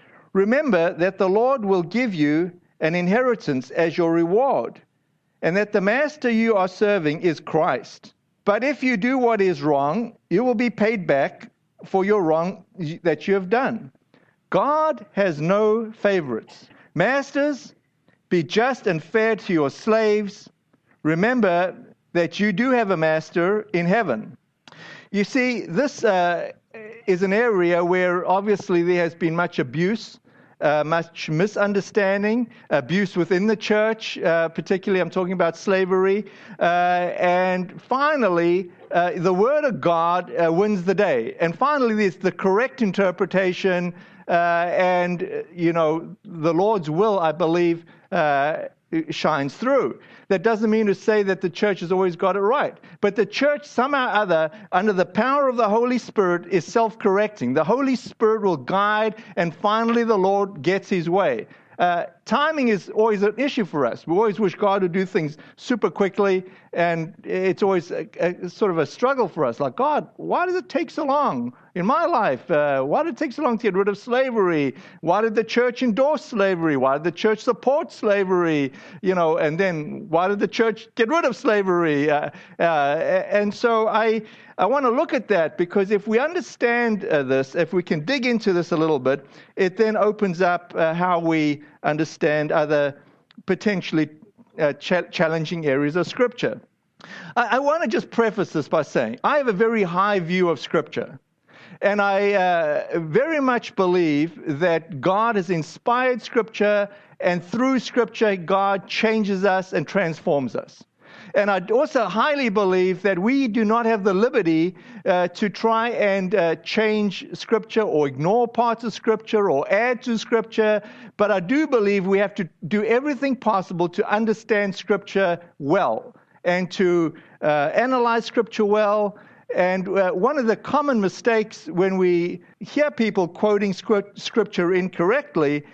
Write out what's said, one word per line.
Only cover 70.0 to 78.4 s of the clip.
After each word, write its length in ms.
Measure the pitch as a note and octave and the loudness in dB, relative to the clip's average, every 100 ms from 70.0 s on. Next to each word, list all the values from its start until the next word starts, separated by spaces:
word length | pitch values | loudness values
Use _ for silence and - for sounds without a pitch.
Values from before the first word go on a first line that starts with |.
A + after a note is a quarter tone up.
| D#3 - | -4 -10
why 280 | D#3+ B3+ | -4 -2
does 120 | F4+ F4+ | -2 -4
it 120 | C4 | -4
take 220 | C#4 D#4+ | -6 -6
so 140 | - | -4
long 480 | D4 C#4+ C4 C#3 A#2+ - _ F3+ | -2 0 0 -2 -6 -10 _ -4
in 100 | F3+ | 0
my 180 | D#4 | 0
life? 460 | E4+ E4 F#3 E3+ - | 0 0 0 -2 0
Uh, 320 | D#3+ D3 C3+ | 0 2 0
why 220 | C3+ E3 | 0 0
did 100 | E4 | -2
it 20 | A#3 | -4
take 160 | D4 | -6
so 120 | A#3 | -2
long 140 | B3 A3+ | -2 0
to 40 | |
get 120 | A3 | 0
rid 120 | F#3 G3+ | 0 0
of 100 | G3+ | -4
slavery? 760 | - A#3+ C4+ A3+ F3+ D#3+ C#3 - - - | -2 -2 0 0 0 2 -2 -4 -14 -6
Why 180 | - F#3+ | -2 0
did 160 | A3+ A3 | 0 0
the 80 | |
church 400 | A3+ A#3 B3 A#3+ | 0 0 0 0
endorse 400 | B3+ G3 C#4 D4+ | 0 2 2 0
slavery? 520 | - A3+ G3 F3 D#3+ C#3 | -4 0 0 2 0 2
Why 180 | C3 | 2
did 100 | C#3+ | 0
the 80 | E3+ | -2
church 260 | D#3+ G#3+ G#3+ | 0 0 0
support 540 | - G#3 B3 D4 - | -2 -2 0 0 -2
slavery? 800 | - G#3+ G3+ F#3 F#3 | -4 0 2 2 2